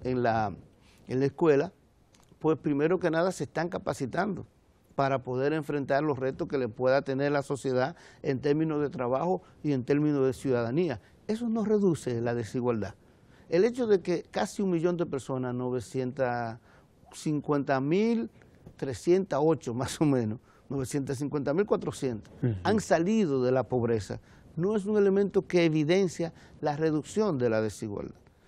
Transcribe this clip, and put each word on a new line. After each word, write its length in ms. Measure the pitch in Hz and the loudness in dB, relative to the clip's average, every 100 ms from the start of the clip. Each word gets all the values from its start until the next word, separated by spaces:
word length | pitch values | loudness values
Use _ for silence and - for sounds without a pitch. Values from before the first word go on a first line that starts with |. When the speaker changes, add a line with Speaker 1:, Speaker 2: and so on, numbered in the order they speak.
Speaker 1:
en 180 | 127 127 | -4 0
la, 340 | 120 113 104 85 - _ - - - | 2 2 -2 -6 -16 _ -20 -20 -6
en 120 | 127 | 0
la 60 | 139 | 0
escuela, 480 | - 170 139 175 - _ _ _ _ _ - | 2 4 4 2 -8 _ _ _ _ _ -2
pues 220 | 156 151 | 0 0
primero 400 | 160 143 160 180 | 0 0 2 2
que 100 | 170 | 0
nada 220 | 165 185 | 2 0
se 140 | - 143 | -2 -6
están 240 | 151 170 | -4 -4
capacitando 760 | - - 147 131 160 208 180 - _ _ _ _ | -4 -6 -4 -4 -2 -4 -6 -12 _ _ _ _
para 300 | - 139 135 | -2 0 0
poder 280 | 127 127 143 | -2 -2 0
enfrentar 500 | 156 147 147 139 139 | 0 -2 -4 0 2
los 160 | 156 127 | 2 -2
retos 280 | 131 - 151 | -4 -4 -4
que 120 | 143 | -2
le 100 | 123 | -4
pueda 320 | 110 127 135 | 0 2 2
tener 300 | - 131 143 | 2 -2 0
la 100 | 143 | 0
sociedad 540 | 135 139 135 127 135 170 - - | -2 -4 -2 0 0 -4 -20 -8
en 180 | 151 131 | -4 -2
términos 400 | 139 151 160 147 | 2 2 2 0
de 120 | 147 | -2
trabajo 500 | 120 123 131 165 185 - - | -2 -2 0 0 -2 -6 -6
y 80 | 151 | -2
en 120 | 135 | -2
términos 400 | 117 143 151 143 131 | 0 2 2 2 0
de 80 | |
ciudadanía. 680 | 120 139 120 117 139 175 110 - - - | 0 -2 0 0 -2 -2 -4 -10 -16 -8
Eso 220 | 220 233 | -4 -2
no 160 | 226 208 | -2 0
reduce 560 | 214 196 147 127 117 | 2 2 0 -2 -2
la 120 | 120 | -2
desigualdad. 600 | 120 110 131 123 117 95 - - _ - - - | -2 -4 -2 0 -2 -4 -10 -20 _ -20 -20 0
El 140 | 170 | 2
hecho 240 | 226 247 226 | 4 2 2
de 140 | 196 | 2
que 220 | - 170 - | 2 -4 -4
casi 300 | 190 208 - | -4 -4 -2
un 100 | 190 | 0
millón 260 | 170 175 175 | 2 0 0
de 80 | 170 | -2
personas, 480 | 135 - 131 127 | -4 -4 -4 -4
novecientas 1040 | 123 127 123 - 131 127 127 127 120 117 113 - - _ _ - | -2 -2 -4 -4 -4 -4 -2 -2 -2 -6 -10 -18 -20 _ _ -20
cincuenta 640 | - 160 147 - 143 135 135 | -8 -4 -4 0 0 2 0
mil 500 | 139 185 220 226 233 - - - - - | 2 2 2 0 -4 -10 -20 -20 -20 -8
trescientas 640 | 135 120 - 185 190 139 | -8 -4 2 2 2 0
ocho 320 | 156 160 - | 2 0 -2
más 260 | 117 120 - | -4 -6 2
o 40 | 151 | 4
menos, 340 | 131 107 110 - - _ | 4 0 -4 -12 -20 _
novecientas 480 | 139 131 147 131 131 | -6 -4 -4 -4 -4
cincuenta 360 | 143 143 139 | -4 -2 0
mil 120 | 151 208 | 0 2
cuatrocientos, 640 | - 151 - 131 110 - - | 0 -2 -4 -4 -4 -10 -4
Speaker 2:
Ujú. 100 | 127 98 | -2 0
Speaker 1:
han 160 | 175 208 | 0 0
salido 640 | - 165 175 226 180 135 | 2 2 4 2 2 2
de 80 | 123 | 2
la 120 | 127 | 2
pobreza, 560 | 120 127 113 113 95 113 - - - 156 | 2 0 2 0 -2 -10 -12 -20 -14 -4
no 200 | 185 214 | -2 0
es 100 | 190 | 0
un 120 | 214 | 2
elemento 500 | 202 196 202 196 - | 4 4 2 0 2
que 180 | 175 170 | 2 4
evidencia 680 | 156 151 185 185 - 165 - - - | 4 4 4 2 -2 -8 -8 -20 -6
la 140 | 151 143 | -4 0
reducción 600 | 160 151 - 202 214 139 | 0 0 -2 0 0 2
de 120 | 123 | 2
la 120 | 110 | 2
desigualdad. 560 | 107 - 110 101 - - - _ | 0 -4 -8 -8 -8 -14 -20 _